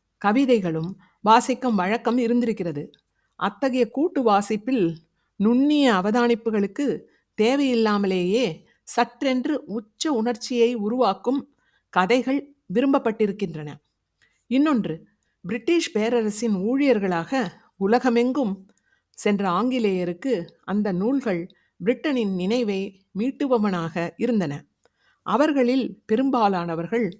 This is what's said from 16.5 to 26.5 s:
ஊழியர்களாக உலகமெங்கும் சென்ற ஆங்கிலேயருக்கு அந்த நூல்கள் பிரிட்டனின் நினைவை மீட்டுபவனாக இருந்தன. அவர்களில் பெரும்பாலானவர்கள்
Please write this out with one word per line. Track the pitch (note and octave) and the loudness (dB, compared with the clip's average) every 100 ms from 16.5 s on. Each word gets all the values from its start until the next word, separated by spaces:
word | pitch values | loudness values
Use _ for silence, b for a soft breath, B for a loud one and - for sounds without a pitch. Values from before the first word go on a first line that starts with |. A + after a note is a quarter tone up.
| G3 | 0
ஊழியர்களாக | G3+ C4+ C#4+ G#3+ F#3+ F3 E3 C4+ F#3 - b _ | 0 2 2 2 2 -2 -2 -4 -4 -8 b _
உலகமெங்கும் | G3 B3 B3+ A#3 B3 C4 A3+ G3 - _ _ _ _ | 0 2 2 2 0 0 -2 -4 -12 _ _ _ _
சென்ற | - G#3 G3+ G3 | -6 -2 0 0
ஆங்கிலேயருக்கு | F3 B3 B3+ G#3+ F#3 F3 F3+ C4+ G#3+ E3 _ | 0 -2 0 0 -2 -4 -6 -4 -4 -4 _
அந்த | - G3+ G#3 | -6 -2 -2
நூல்கள் | F3 G#3 C#4 A#3+ F3+ F#3 b b b | -2 0 -2 -2 -4 -6 b b b
பிரிட்டனின் | F3 B3+ D#4 C4 G#3 | -4 -2 -2 -2 -2
நினைவை | F#3 F3+ A#3+ A3 G3 G3 - _ | -2 -2 0 -2 -4 -6 -12 _
மீட்டுபவனாக | F#3 B3 - C#4+ A#3+ G#3 F3+ E3 F3 E3+ - | -4 -4 -4 -2 0 0 -2 -4 -4 -6 -4
இருந்தன. | A#3 A3+ D#3+ C#3+ - _ _ _ _ _ | -2 0 -2 -6 -14 _ _ _ _ _
அவர்களில் | - G#3 D4+ C#4+ A#3+ C4+ A3+ - - | -2 0 2 2 2 2 -2 -8 -2
பெரும்பாலானவர்கள் | A3 C4+ B3+ G#3 | 0 0 2 2